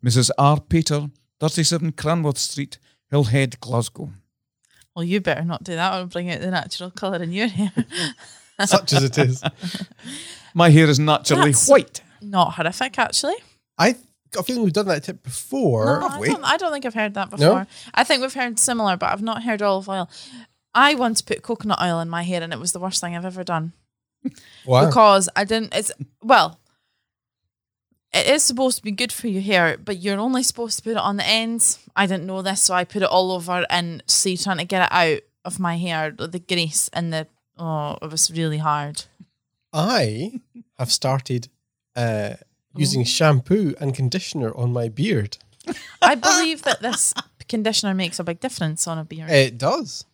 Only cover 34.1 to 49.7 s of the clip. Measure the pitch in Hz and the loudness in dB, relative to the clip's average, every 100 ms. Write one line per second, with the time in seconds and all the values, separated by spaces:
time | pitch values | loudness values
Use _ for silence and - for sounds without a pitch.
34.1 | - 196 185 196 185 180 190 180 175 165 | 0 0 -2 -2 -4 -2 0 2 2 2
35.1 | 151 _ _ 180 180 185 170 180 165 156 | 0 _ _ -12 -4 -4 -2 -4 -4 -6
36.1 | 131 156 175 170 175 165 151 - - 170 | -6 -10 -10 -4 -2 0 -2 -4 -4 -4
37.1 | 160 156 _ _ _ 170 156 147 - 156 | -4 -8 _ _ _ -6 -4 -4 -8 -8
38.1 | 160 - 165 160 151 156 147 147 151 - | -2 -2 0 -2 0 0 0 -2 -10 -14
39.1 | _ - _ _ _ _ 151 180 240 123 | _ -20 _ _ _ _ -2 0 2 0
40.1 | 107 180 247 _ - - _ 120 - 131 | -2 -8 -10 _ -20 -20 _ -4 -2 0
41.1 | 131 - 127 120 _ _ _ _ - 117 | -2 -2 -6 -8 _ _ _ _ -4 -2
42.1 | 107 104 - _ _ _ - 143 135 120 | -2 -6 -10 _ _ _ -4 -2 0 0
43.1 | - 160 139 - 196 185 - 139 127 131 | 2 4 4 2 0 0 -2 -6 -2 -2
44.1 | 185 - 160 117 - 120 123 117 110 165 | -2 -6 -6 -6 -2 -2 -2 -4 -2 -2
45.1 | 160 104 - _ _ - 359 - - 233 | 0 -2 -8 _ _ -10 -10 -10 2 4
46.1 | 269 285 359 330 311 294 226 233 - - | 4 2 2 2 -2 -2 -2 -2 -2 -2
47.1 | - - _ - 226 214 214 202 190 180 | -2 -10 _ -8 -4 -2 -2 -2 -2 -2
48.1 | - 175 170 254 - 160 156 - 160 160 | -4 -8 -6 -8 -4 -4 -2 -6 -6 -8
49.1 | 160 160 151 135 120 139 | -12 2 4 4 0 -2